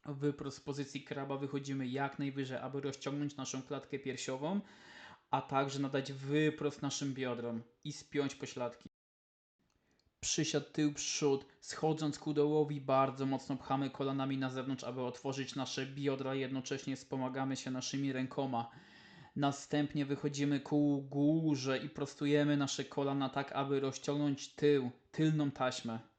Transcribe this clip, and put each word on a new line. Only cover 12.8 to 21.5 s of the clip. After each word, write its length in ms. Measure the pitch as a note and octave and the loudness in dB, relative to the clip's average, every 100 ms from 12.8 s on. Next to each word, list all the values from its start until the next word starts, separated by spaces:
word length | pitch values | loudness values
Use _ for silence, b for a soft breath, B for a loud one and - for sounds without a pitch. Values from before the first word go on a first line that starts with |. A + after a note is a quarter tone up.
bardzo 440 | C3+ C3+ C3+ C3 C3+ | 2 4 4 2 -2
mocno 320 | C3+ - C3+ | -2 -2 -6
pchamy 320 | - C#3 C#3 | 0 0 0
kolanami 480 | - C3+ C3+ C3+ C3+ | -2 -2 0 0 0
na 120 | C3 | -2
zewnątrz, 340 | C3 C3 C3 | -2 -4 -4
aby 180 | B2 B2+ | -4 -4
otworzyć 540 | B2+ B2 C#3 C3 B2+ - | -4 -4 -4 -4 -4 -4
nasze 300 | B2+ - C3+ | -4 -4 -4
biodra, 500 | C#3 C#3 C3+ C3 C3+ | -2 0 0 0 0
jednocześnie 600 | C3 C3 B2+ C3+ - C3+ | 0 -2 -2 -4 -4 -6
wspomagamy 600 | - C3+ C3 C3 C3+ C3 | -4 -4 -2 -2 -2 -2
się 160 | - | -2
naszymi 420 | B2+ B2+ C#3 C#3 | -4 -2 -2 0
rękoma. 580 | C3 C3 - C3+ A#2+ A#2 B B B B B B - | 0 -2 -2 0 0 -4 B B B B B B 2
Następnie 680 | C#3+ C#3 - D3 D3 D3+ C#3 | 2 2 0 0 2 0 0
wychodzimy 540 | C#3 D3 C#3 C#3+ C#3+ | 0 0 2 2 2
ku 420 | - D3 D3 C#3+ C3+ | 2 4 4 4 0
górze 680 | C#3 C#3+ D#3+ D#3+ | 4 6 6 4